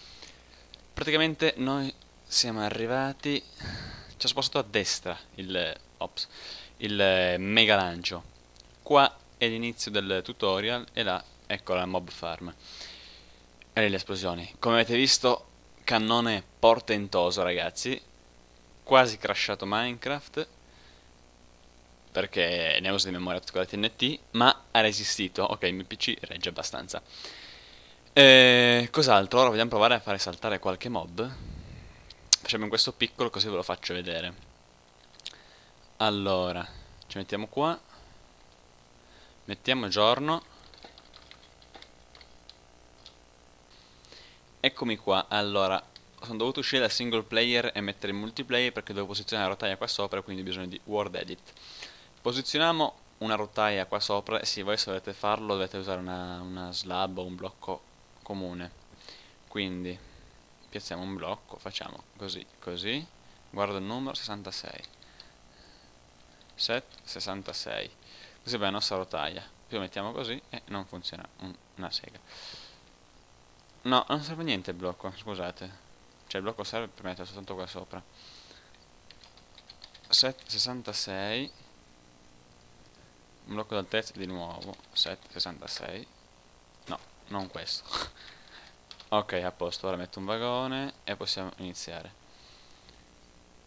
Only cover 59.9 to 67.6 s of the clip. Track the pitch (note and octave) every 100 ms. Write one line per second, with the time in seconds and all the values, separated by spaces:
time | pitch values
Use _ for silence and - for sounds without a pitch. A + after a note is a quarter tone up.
59.9 | F2+ - - - - - - - G#2 -
60.9 | E2+ F#2+ F#2+ E2 G2+ - - - - -
61.9 | - - - G2 F2+ - - - F2 G2
62.9 | C3+ E3 - - - - G2 G2+ G2 G2
63.9 | B2 C3+ - - G2+ G2 - - - -
64.9 | - - - - - - - - - -
65.9 | - - - - - - - - A#2+ -
66.9 | - - F#2+ G2 F#2+ - -